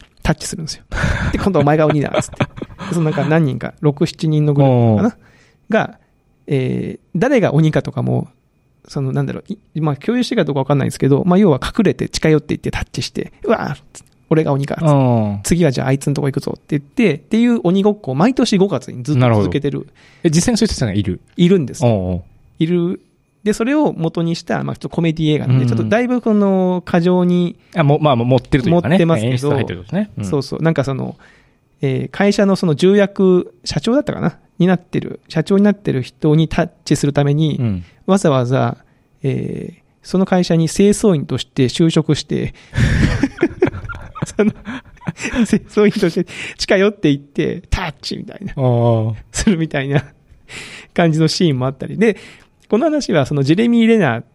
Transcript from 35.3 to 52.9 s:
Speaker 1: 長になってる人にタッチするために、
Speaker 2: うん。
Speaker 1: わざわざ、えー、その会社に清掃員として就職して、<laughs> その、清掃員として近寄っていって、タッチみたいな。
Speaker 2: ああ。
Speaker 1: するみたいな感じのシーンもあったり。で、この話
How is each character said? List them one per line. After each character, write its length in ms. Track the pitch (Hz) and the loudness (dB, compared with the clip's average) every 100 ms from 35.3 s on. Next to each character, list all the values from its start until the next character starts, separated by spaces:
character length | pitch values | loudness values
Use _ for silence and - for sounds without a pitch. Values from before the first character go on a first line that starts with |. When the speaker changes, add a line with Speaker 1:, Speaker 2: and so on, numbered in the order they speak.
| - - | -4 0
Speaker 1:
長 120 | 196 | 4
に 60 | |
な 80 | 208 | 4
っ 40 | 202 | 2
て 180 | - | -2
る 80 | 135 | -4
人 320 | 120 - 156 151 | -4 -2 2 2
に 140 | 156 | 2
タ 140 | - | 0
ッ 60 | 170 _ | -4 _
チ 140 | - 147 | -2 0
す 80 | - | 0
る 80 | |
た 100 | 143 | 0
め 100 | 143 | 0
に、 220 | 147 156 165 | 2 0 0
Speaker 2:
う 60 | |
ん。 200 | 120 92 87 _ - | -2 -4 -8 _ 0
Speaker 1:
わ 100 | 190 | 2
ざ 120 | 175 | 2
わ 160 | 131 123 | 2 0
ざ、 340 | 131 120 - _ _ _ _ | 0 0 -4 _ _ _ _
え 520 | 135 127 - - - - | -6 -4 -6 -8 -12 -16
ー、 40 | _ _ | _ _
そ 140 | - 185 | -4 -2
の 80 | 190 | 2
会 180 | 185 | 2
社 140 | 180 165 | 2 2
に 100 | 160 | 0
清 220 | - 202 | 2 2
掃 240 | 208 220 | 4 2
員 120 | 160 135 | 0 -2
と 120 | 131 | -6
し 100 | - | -6
て 220 | - 123 | -2 0
就 200 | - 165 | 2 2
職 260 | 160 151 147 | 2 0 -2
し 100 | - | -2
て、 280 | 135 - - - - - - - - 269 - | -6 -6 -10 -8 -2 0 2 2 0 -4 -2
<laughs> 920 | - - - - - - - - - - | -4 0 -2 -4 -14 -14 -14 -12 -8 -2
そ 80 | |
の、 80 | 214 | -2
清 960 | - - 254 - - - - 254 254 220 202 | -2 -14 -16 -16 -16 -12 -10 -6 -2 0 -2
掃 240 | - - 208 | -4 0 0
員 80 | |
と 160 | 214 175 | 2 -2
し 160 | 180 175 | -2 -6
て 40 | - - - | -8 -14 -8
近 180 | - 202 | -2 2
寄 140 | 202 | 0
っ 20 | |
て 180 | 208 160 | 0 0
い 60 | 143 | 0
っ 40 | |
て、 440 | 139 - 151 170 - | -4 -6 -4 -4 -4
タ 140 | - | -6
ッ 100 | 175 - | -6 -10
チ 160 | - - | -12 -12
み 80 | - | -12
た 100 | - | -14
い 40 | |
な。 80 | - | -12
Speaker 2:
あ 40 | - | -2
あ。 560 | 127 120 117 113 110 110 - | 0 2 2 0 -2 -6 -10
Speaker 1:
す 180 | - - | -4 0
る 80 | 170 | 0
み 120 | 160 | -2
た 120 | 147 | -4
い 60 | 135 | -2
な 160 | 143 - _ _ - - - - - - | -2 -4 _ _ -20 -20 -20 -18 -20 -10
感 200 | - 170 | 0 2
じ 60 | 156 | 2
の 100 | 160 | 0
シ 200 | - 170 | 2 0
ー 60 | 131 | 0
ン 40 | |
も 80 | 131 | -4
あ 20 | |
っ 40 | |
た 140 | 139 165 | -6 -8
り。 100 | 143 | -2
で、 200 | 226 190 - - _ _ - | 0 0 -8 -20 _ _ -2
こ 100 | 214 | 0
の 80 | |
話 280 | 320 | 0